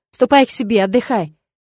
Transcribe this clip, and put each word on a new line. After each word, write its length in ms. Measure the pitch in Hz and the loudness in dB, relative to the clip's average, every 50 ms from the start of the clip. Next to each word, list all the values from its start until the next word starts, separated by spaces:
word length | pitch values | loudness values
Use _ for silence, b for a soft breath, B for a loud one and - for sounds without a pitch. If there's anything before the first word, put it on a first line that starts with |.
| _ _ | _ _
ступай 360 | - - 247 - 285 277 262 | -4 -2 0 4 4 4 2
к 40 | - | 2
себе, 320 | - - 240 202 226 202 | -2 -6 -4 -2 0 0
отдыхай. 540 | 190 196 196 247 - - 254 208 165 151 - _ _ _ _ _ | 0 0 0 -2 -2 -2 -4 -6 -6 -8 -12 _ _ _ _ _